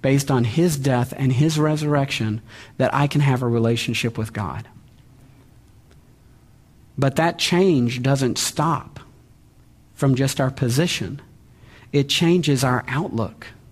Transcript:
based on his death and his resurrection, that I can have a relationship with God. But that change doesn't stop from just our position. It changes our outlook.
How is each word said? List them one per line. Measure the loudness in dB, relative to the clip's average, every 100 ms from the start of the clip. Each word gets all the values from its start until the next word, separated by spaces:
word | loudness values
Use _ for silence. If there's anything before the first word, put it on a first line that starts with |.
based | 2 2 2
on | 0
his | 2 2 0 0
death | 0 0 -2 -2
and | 0
his | 2 2 2
resurrection, | 0 0 0 0 0 -2 -4 -4 -8 -20 -20 -2
that | 0
I | 2 0
can | 2
have | 2 2
a | 0
relationship | 2 2 0 -2 -4 -4 -4
with | -8
God. | -6 -6 -8 -14 -20 -20 -20 -20 -20 -20 -20 -20 -20 -20 -20 -20 -20 -20 -20 -20 -20 -20 -20 _ -20 -14 -2
But | 0 2
that | 0 0
change | 0 4 4 4 0 0
doesn't | 0 2 0 -2
stop | -4 -2 -2 -2 -6 -20 -20 -20 -20 -20 _ _ _ -20 -20
from | -2 0 2
just | 0 0
our | -4
position. | -2 -2 0 -2 -4 -6 -10 -16 -20 -20 -20 -20 -20 -2
It | 0 0
changes | 2 4 4 2 2
our | 2 0 -2
outlook. | -6 -4 -4 -6 -8 -20 -20 -20